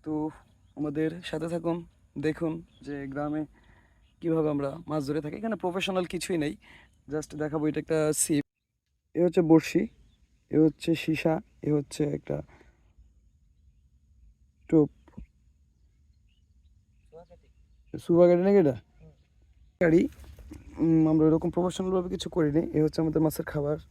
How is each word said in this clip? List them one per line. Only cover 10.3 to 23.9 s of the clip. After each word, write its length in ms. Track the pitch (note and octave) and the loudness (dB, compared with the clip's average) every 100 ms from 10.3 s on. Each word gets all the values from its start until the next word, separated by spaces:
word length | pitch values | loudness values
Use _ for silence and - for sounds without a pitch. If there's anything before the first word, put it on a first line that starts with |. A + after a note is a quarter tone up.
| _ _ | _ _
এ 80 | D3+ | 4
হচ্ছে 360 | D#3 - - | 4 2 -2
সীসা, 460 | E3 - D3+ E3+ D#3+ - _ | -2 -2 0 0 -2 -6 _
এ 100 | D3 | -2
হচ্ছে 320 | D3 C#3 - | -2 -2 -4
একটা 380 | D3 D3+ - D3 - - _ _ _ _ _ _ _ _ _ _ _ _ _ _ _ _ _ _ _ _ - | -2 -2 -6 -8 -8 -20 _ _ _ _ _ _ _ _ _ _ _ _ _ _ _ _ _ _ _ _ 0
টোপ। 220 | D#3+ D3 _ - - - _ _ _ _ _ _ _ _ _ _ _ _ _ _ _ _ _ _ D#3+ F3+ F3 _ _ _ _ _ | 2 2 _ -20 -20 -20 _ _ _ _ _ _ _ _ _ _ _ _ _ _ _ _ _ _ -20 -20 -20 _ _ _ _ _
সুবা 340 | C#3+ - E3+ F3 | -12 2 6 6
কাঠি 140 | F3 | 6
নাকি 140 | F#3+ G3+ | 6 4
এটা? 200 | D3+ A#2+ _ _ - _ _ _ _ _ _ _ | 4 0 _ _ -20 _ _ _ _ _ _ _
কাঠি। 280 | F3 E3 C#4 - - - - - - - | 4 4 2 -6 -20 -20 -20 -20 -18 -2
উম, 300 | E3 D#3+ D#3 | 2 4 4
আমরা 180 | D#3 D#3 | 4 4
এরকম 240 | D#3+ F3 | 2 0
প্রফেশনালভাবে 580 | E3+ F3+ E3 F#3 F#3+ F3 | -2 -2 -2 -2 -2 -2
কিছু 220 | F3+ E3+ | -8 -6
করিনি। 480 | - D3+ D3 - D3+ | 0 2 0 0 0
এ 40 | |
হচ্ছে 180 | D#3 D#3 | 0 0
আমাদের 200 | D#3+ D#3 | 0 2
মাছের 220 | D#3 - | 0 -2
খাবার। 320 | D#3+ D3+ C#3+ D#3 - | -6 -4 -4 -4 -8